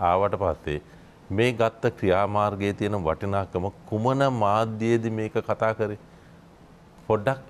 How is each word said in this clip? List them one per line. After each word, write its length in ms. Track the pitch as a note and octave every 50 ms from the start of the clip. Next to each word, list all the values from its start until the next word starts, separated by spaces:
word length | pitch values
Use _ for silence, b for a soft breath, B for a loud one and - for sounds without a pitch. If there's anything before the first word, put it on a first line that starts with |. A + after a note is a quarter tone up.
ආවට 340 | F#2+ F2 F2+ F#2+ G2+ G2+ G#2+
පස්සේ 440 | F#2 G2 F2 D2+ - - D#2 D2 D2+ B B B B B B B B -
මේ 260 | - F#2+ G#2 A#2 B2+
ගත්ත 420 | A#2 A2 A2+ A2+ - - - A#2 -
ක්‍රියාමාර්ගයේ 800 | - G#2+ F#2+ F2 F#2+ G2+ G2+ G#2 G#2 G#2 G#2 G2+ G2 G2+ G2+ G2
තියෙන 240 | - G#2 G2+ G#2 G2+
වටිනාකම 720 | E2 D#2+ D#2+ - G2+ G2 G2 G2 F#2+ - - F2+ F2+ G2+ - - -
කුමන 420 | - A2 G#2+ A2+ B2+ C3+ C#3 C#3 C3+ B2+
මාධ්‍යයේද 720 | A2+ G#2 G2+ G#2 A2 A#2 A2+ A2 G#2+ A2 A2+ A#2 A#2 A2+ A2+
මේක 300 | A2 A2 G#2+ G#2+ - A2+
කතා 320 | - - G#2 - A2 A2 A2
කරේ? 240 | A2+ G#2+ G#2 G#2 - B B B B B B B B B B - - - - - - - - - -
පොඩ්ඩක් 380 | - - A2 G#2 G2+ C3+ C3+ C3 - -